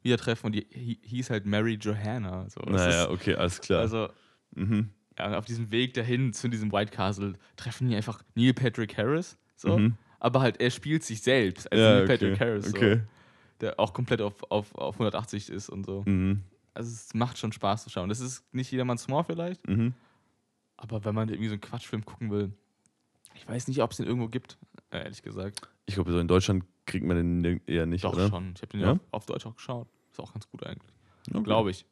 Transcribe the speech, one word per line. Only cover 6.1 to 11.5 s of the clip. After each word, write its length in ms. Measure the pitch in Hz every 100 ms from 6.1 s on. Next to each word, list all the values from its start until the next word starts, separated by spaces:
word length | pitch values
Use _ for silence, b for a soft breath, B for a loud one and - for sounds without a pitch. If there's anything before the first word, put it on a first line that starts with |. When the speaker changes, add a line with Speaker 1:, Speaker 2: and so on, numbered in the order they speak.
| 123 131
Speaker 1:
zu 140 | - 120
diesem 240 | 117 107
White 200 | 98 107
Castle 420 | - 95 101 101 90 b -
treffen 320 | 123 - 127
die 60 | 107
einfach 280 | 107 110 _
Neil 220 | - 123 120
Patrick 420 | 131 113 107 -
Harris, 400 | 110 156 180 - _ _
so. 220 | - -
Speaker 2:
Mhm. 160 | 110 113 b b
Speaker 1:
Aber 220 | 120 131
halt, 180 | 127 -
er 120 | 123
spielt 320 | - 143 156
sich 180 | - 110
selbst 500 | - 131 98